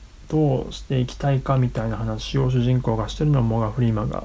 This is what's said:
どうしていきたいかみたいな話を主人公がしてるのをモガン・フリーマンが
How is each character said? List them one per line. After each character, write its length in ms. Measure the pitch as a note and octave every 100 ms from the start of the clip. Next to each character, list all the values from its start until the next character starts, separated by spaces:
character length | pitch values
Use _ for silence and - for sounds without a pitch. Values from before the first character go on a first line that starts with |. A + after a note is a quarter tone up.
| - - -
ど 380 | D#3 D3+ C3 -
う 40 |
し 80 | -
て 180 | - C3+
い 80 | B2
き 80 |
た 180 | - C#3+
い 80 | C3+
か 180 | C3+ C3+
み 120 | B2
た 160 | A#2 A2+
い 40 |
な 60 | G#2+
話 420 | A2 A2 - C#3
を 120 | C3
主 100 | B2+
人 220 | A#2+ B2+
公 140 | B2+ A2+
が 120 | G#2+
し 60 |
て 100 | -
る 60 | D3+
の 80 | C#3+
を 40 |
モ 160 | A2+ A2+
ガ 80 | A2
ン・ 40 |
フ 80 | A#2
リ 100 | A#2+
ー 20 |
マ 120 | A2
ン 60 | A2+
が 140 | -